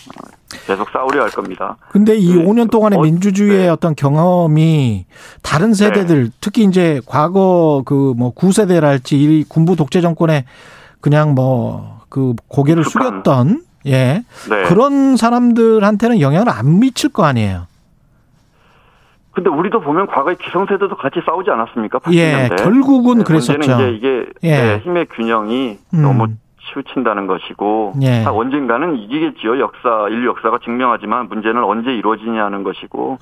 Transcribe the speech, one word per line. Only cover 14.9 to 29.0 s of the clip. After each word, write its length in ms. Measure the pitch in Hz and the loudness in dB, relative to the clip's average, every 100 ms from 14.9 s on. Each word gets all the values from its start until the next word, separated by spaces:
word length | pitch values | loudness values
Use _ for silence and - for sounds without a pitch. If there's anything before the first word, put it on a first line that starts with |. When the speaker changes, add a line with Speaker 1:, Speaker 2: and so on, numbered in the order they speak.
| 277 269 254 | 2 2 2
Speaker 2:
사람들한테는 1040 | 233 240 240 233 226 220 202 214 233 233 | 2 2 2 4 4 4 2 2 2 2
영향을 260 | 139 156 240 | 2 2 0
안 320 | 104 123 170 | 0 2 4
미칠 320 | 262 - 302 | 2 0 -4
거 120 | - | 0
아니에요. 420 | 160 123 104 92 87 _ _ _ _ _ _ _ _ _ _ _ _ _ _ _ _ | 0 2 -2 -4 -10 _ _ _ _ _ _ _ _ _ _ _ _ _ _ _ _
Speaker 1:
근데 180 | - 185 | -6 -2
우리도 320 | 147 185 226 | -2 -2 -4
보면 240 | 143 156 196 | -2 -2 -2
과거에 300 | - 139 175 | -4 -4 -6
기성세대도 600 | - 175 196 196 196 - | -6 -6 -2 -2 -4 -6
같이 240 | 135 175 160 | -8 -6 -4
싸우지 240 | 165 190 | -4 -2
않았습니까? 500 | 127 117 - 107 127 - | -4 -4 -6 -6 -6 0
Speaker 2:
예, 200 | 170 165 | 2 2
Speaker 1:
팔십 160 | 139 127 | 0 0
년대. 160 | 90 | 0
Speaker 2:
결국은 540 | 117 247 269 269 240 240 | 2 2 4 2 4 2
Speaker 1:
네, 60 | |
Speaker 2:
그랬었죠. 340 | - 160 - 147 | 2 2 0 0
Speaker 1:
문제는 180 | 147 127 | 0 0
이제 200 | 131 113 | 0 -2
이게, 300 | 131 131 - - | -2 -2 -4 -6
Speaker 2:
예. 120 | 170 147 | 0 2
Speaker 1:
네, 220 | 120 104 | 2 0
힘의 280 | 165 175 151 | -2 -4 -4
균형이 680 | - 113 117 104 123 131 104 _ | -4 -2 -2 -2 -4 -6 -10 _
Speaker 2:
음. 100 | 165 | 0
Speaker 1:
너무 260 | 147 127 113 110 _ _ - | 2 2 0 -4 _ _ -16
치우친다는 600 | - 135 - 120 104 95 | -14 -10 -6 -2 -2 -4
것이고, 640 | 90 - 90 101 107 107 139 | -6 -8 -6 -2 -2 -2 -2
Speaker 2:
예. 220 | 135 120 | 0 0
Speaker 1:
다 80 | 110 | 0
언젠가는 640 | 131 120 143 131 117 170 | -2 -2 -4 -2 -2 -2
이기겠지요. 640 | 139 | -6